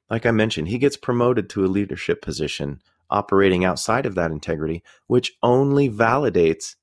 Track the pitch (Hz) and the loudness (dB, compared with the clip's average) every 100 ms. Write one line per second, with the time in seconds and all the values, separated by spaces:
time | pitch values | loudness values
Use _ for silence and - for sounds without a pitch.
0 | - 113 117 110 110 92 78 117 139 - | -6 -2 0 2 0 -2 -4 0 0 0
1 | - 120 120 120 92 - 95 98 101 87 | -4 0 2 2 -2 0 0 0 -2 -6
2 | - 90 - 76 76 - 73 71 _ _ | -4 -4 -4 -6 -6 -4 -8 -8 _ _
3 | - 101 - 98 98 90 92 87 - 117 | -4 -4 0 4 4 4 2 0 -2 -2
4 | 139 92 82 78 - 82 80 82 - _ | -2 -2 -2 -4 -6 -4 -4 -6 -10 _
5 | - 123 - - 120 123 139 139 139 107 | 0 0 0 -2 2 2 2 2 0 2
6 | 113 131 139 92 82 82 - - | 2 2 0 2 2 2 -6 -18